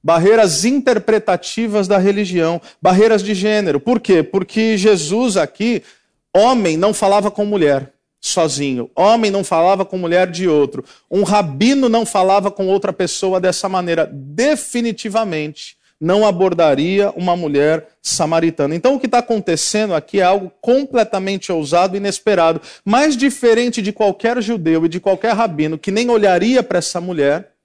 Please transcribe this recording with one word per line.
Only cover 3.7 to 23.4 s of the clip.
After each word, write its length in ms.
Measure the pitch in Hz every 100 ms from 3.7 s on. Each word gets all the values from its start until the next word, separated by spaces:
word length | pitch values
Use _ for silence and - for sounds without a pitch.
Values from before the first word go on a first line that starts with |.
| 143
Por 180 | 135 247
quê? 240 | - 180
Porque 560 | 151 196 185 - 220 214
Jesus 580 | 202 196 151 202 254 190
aqui, 460 | 151 _ 220 226 - _ _ _ _
homem, 440 | 185 220 262 190 156
não 180 | 196
falava 380 | 208 196 202 208
com 120 | 208
mulher 480 | 208 208 151 139 135 _ _ _
sozinho. 680 | - - 160 135 143 127 117
Homem 360 | - 190 233 214
não 120 | 196
falava 400 | 190 170 170 196
com 140 | 196 185
mulher 340 | 175 175 185
de 160 | 170 185
outro. 380 | 151 139 139 - _ _
Um 120 | 180
rabino 680 | 202 208 180 135 220 277 254
não 160 | 226
falava 460 | 220 202 185 196 202
com 160 | 202 190
outra 260 | 190 196
pessoa 480 | 180 180 - 190 185
dessa 260 | 185 180 196
maneira. 440 | 190 175 165 156
Definitivamente 1700 | 139 135 151 262 302 - 247 233 214 226 208 220 160 151 151 - _ _ _
não 280 | 156 196 214
abordaria 840 | 180 190 175 160 139 165 196 202
uma 220 | - 180
mulher 540 | 175 165 143 147 160 156 _
samaritana. 720 | - - 156 165 165 - 143
Então, 200 | 165 247
o 60 | 269
que 80 | 247
tá 120 | 240
acontecendo 760 | 240 220 190 208 - 214 214
aqui 260 | 165 - 202
é 20 |
algo 300 | 180 196 190 _
completamente 880 | - 254 269 247 220 196 190 196 -
ousado 460 | 175 147 170 190 196
e 20 |
inesperado. 640 | 202 190 - 190 165 165 - -
Mas 320 | - 226 302 262
diferente 640 | 269 -